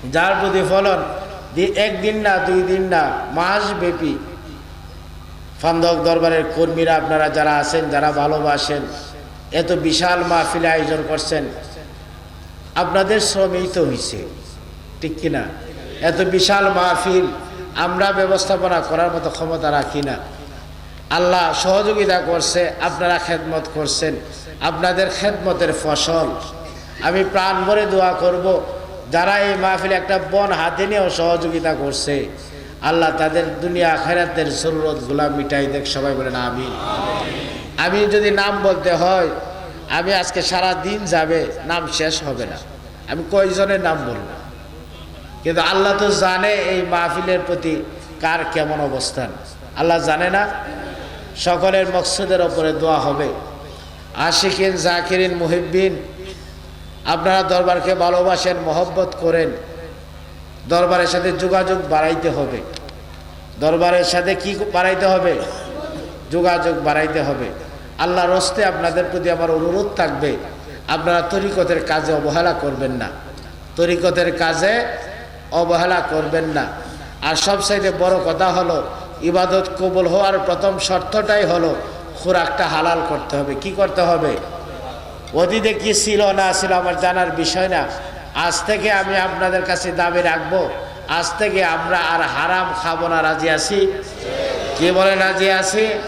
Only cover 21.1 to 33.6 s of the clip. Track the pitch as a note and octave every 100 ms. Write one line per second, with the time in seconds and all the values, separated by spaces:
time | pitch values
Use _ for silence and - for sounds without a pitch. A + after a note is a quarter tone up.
21.1 | E3 F3+ F3+ E3+ - F#3 G3 G#3 G#3 F#3
22.1 | F3+ F3 E3+ D3 F3 E3+ - E3+ - F3
23.1 | F3 - E3 D#3+ D#3+ D#3 D3+ D3 - D#3
24.1 | C3+ - - - D#3 D#3 D#3+ F3+ F3+ F#3
25.1 | - G3+ G3+ F#3 E3+ E3 - D#3 C#3+ -
26.1 | E3 D3 - - - - - - - D#3+
27.1 | F#3 F#3+ G3 F#3 F#3+ F#3 G#3 G#3 F#3+ F#3
28.1 | F3 F3 F3+ F#3 F3 - - - - B2
29.1 | E3 F#3 G3+ G3+ F#3+ F#3+ F#3 F#3+ F#3 F3+
30.1 | F#3+ D#3 F#3+ G3+ E3 E3 E3+ G3 G#3 F#3
31.1 | - E3+ E3+ E3 E3 E3 D3 C#3 C#3 -
32.1 | C#3 A#2 - - - - - D3 E3 D#3+
33.1 | - D#3 E3+ D#3+ -